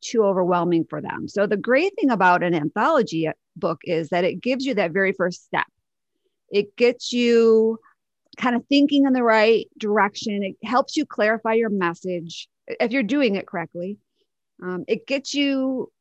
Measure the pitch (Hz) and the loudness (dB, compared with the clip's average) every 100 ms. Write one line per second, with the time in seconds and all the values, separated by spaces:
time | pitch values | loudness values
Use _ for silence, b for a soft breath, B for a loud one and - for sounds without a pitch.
0 | - 233 202 190 180 180 175 170 156 151 | -4 0 2 2 2 2 2 0 0 -6
1 | - - 139 - 202 208 - 254 370 403 | -8 -8 -6 -2 -2 -2 0 0 0 0
2 | 302 220 185 180 175 170 147 - 254 320 | 0 2 4 4 2 0 -2 0 2 2
3 | 226 160 156 - _ - 180 160 - 165 | 0 -2 -4 -6 _ -6 -6 -4 -4 -4
4 | 160 180 180 175 240 254 269 208 180 170 | -2 0 -2 -2 -2 -2 -2 -2 -2 0
5 | 190 196 180 175 _ 156 - _ _ _ | 0 0 -4 -4 _ -6 -6 _ _ _
6 | _ _ _ _ - 202 202 - 240 240 | _ _ _ _ -6 -2 -2 0 0 0
7 | - 247 240 233 226 220 220 226 b b | -4 0 2 4 6 4 4 -2 b b
8 | _ _ _ - 262 240 - 285 285 285 | _ _ _ -6 -2 -2 2 2 4 4
9 | 277 254 233 220 214 226 - - 214 214 | 2 2 2 4 4 2 0 -8 -2 0
10 | 208 - 226 202 196 - 214 247 277 - | 0 -2 -6 -4 -6 -8 -4 -2 -2 -4
11 | 294 - 214 220 220 226 226 202 175 170 | -4 0 0 0 0 0 0 -2 -2 -4
12 | 185 180 165 - - _ - - 233 262 | -6 -8 -8 -16 -18 _ -10 -4 -2 0
13 | 202 285 254 196 - 185 165 175 180 208 | 0 0 0 0 -6 -8 -8 -10 -10 -12
14 | _ _ _ _ _ - 180 180 - 208 | _ _ _ _ _ -14 -10 -6 -4 -4
15 | - 277 - 277 277 269 262 262 - _ | -2 -6 -4 -2 0 0 -2 -4 -8 _